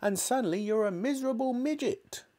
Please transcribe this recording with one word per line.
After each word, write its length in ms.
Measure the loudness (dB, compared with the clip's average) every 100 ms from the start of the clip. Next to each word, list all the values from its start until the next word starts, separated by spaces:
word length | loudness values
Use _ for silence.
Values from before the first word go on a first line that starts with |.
and 160 | 0 0
suddenly 420 | 0 2 2 0
you're 260 | 0 2 2
a 40 |
miserable 600 | 0 -2 0 0 0 0
midget? 720 | 0 0 0 -2 -2 _ -16 -16